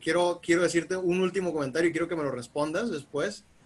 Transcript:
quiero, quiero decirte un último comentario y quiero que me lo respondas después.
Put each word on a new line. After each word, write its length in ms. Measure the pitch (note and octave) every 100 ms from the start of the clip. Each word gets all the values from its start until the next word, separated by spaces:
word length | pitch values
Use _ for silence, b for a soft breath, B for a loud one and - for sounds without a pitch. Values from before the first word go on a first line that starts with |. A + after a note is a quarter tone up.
quiero, 380 | D#3+ E3 F3 F3
quiero 220 | - E3+
decirte 340 | E3+ E3+ E3 F#3
un 240 | F3+ F3+
último 320 | F#3 F#3+ F3+
comentario 360 | D#3 C3+ D3 E3+
y 20 |
quiero 160 | D#3 E3+
que 80 | E3+
me 80 |
lo 80 | C#3+
respondas 580 | B2 B2 D3 D3+ E3+ A#3
después. 560 | D#3 C#3+ C#3+ F#3+ G#3 - _